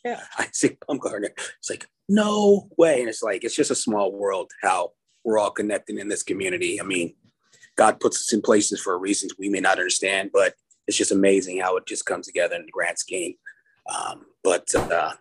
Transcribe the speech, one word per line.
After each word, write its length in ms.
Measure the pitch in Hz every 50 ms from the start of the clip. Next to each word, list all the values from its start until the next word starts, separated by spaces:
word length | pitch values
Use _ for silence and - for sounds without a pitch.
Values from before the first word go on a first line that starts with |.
| -
"Yeah, 180 | 240 233 - - -
<laughs> 80 | - -
Isaac 400 | - - - - - 131 - - - -
Bumgarner." 420 | 147 127 - - - 104 104 - - - - - - -
It's 120 | - -
like, 160 | - - - - _ _ _ -
"No 600 | 196 214 208 208 208 208 208 202 202 196 - - -
way." 240 | - 170 165 151 123
And 80 | 123 113
it's 140 | 110 - -
like, 220 | 110 101 90 117
it's 120 | 113 -
just 140 | - 143 -
a 40 | 127
small 380 | - - - 107 104 101 95 98
world 380 | 101 101 98 95 92 85 - - - -
how 300 | 98 92 92 90 87 - _ _ _ _ _ -
we're 140 | 117 110 107
all 120 | 104 101
connected 460 | - - 104 104 104 95 - - 107
in 120 | 104 98 104
this 140 | 104 - -
community. 560 | - 98 95 95 92 90 87 90 87 87 -
I 60 | 87
mean, 300 | 95 95 90 85 85 - _ _ _ _ _ _ _ _ _ - _ _
God 220 | - 113 110 107 -
puts 200 | - 120 - -
us 140 | - - -
in 100 | 107 -
places 380 | - 113 104 101 - 101 95
for 180 | - 101 92 90
reasons 340 | 92 98 101 - - 90 - -
we 100 | 95 101
may 100 | 101 95
not 200 | 92 95 95 90
understand, 520 | 90 90 87 - 98 95 98 95 98 98 92
but 220 | 98 98 92 - _ _ _ _ _ _
it's 120 | - 101 -
just 140 | 104 - 104
amazing 460 | 98 98 98 98 98 90 90 90 95
how 160 | 92 92 92 92
it 80 | -
just 180 | - 107 - -
comes 220 | - 92 87 90
together 280 | - - 90 87 85 87
in 100 | 87 80
the 40 | 80
grand 280 | - 92 85 87 87 -
scheme. 360 | - - - 92 85 80 - - _ - - _ _ _ _ _ _ - -
Um, 340 | - 50 - - - - - _ _ -
but, 280 | 92 90 87 - - -
uh, 400 | - - - 87 85 78 78 - -